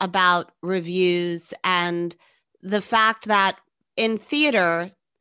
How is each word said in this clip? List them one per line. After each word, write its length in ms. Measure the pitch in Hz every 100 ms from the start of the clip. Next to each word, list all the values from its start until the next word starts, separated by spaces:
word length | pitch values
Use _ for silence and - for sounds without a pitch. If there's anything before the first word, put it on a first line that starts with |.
about 500 | 190 185 185 175 - _
reviews 920 | 175 185 170 180 180 175 175 170 - -
and 540 | - 180 175 175 170 - _ _ _ _
the 200 | 185 208
fact 460 | - 226 220 220 214
that 320 | 208 196 - _ _ _ -
in 220 | 226 220
theater, 720 | - 294 302 226 175 165 175 _ _ _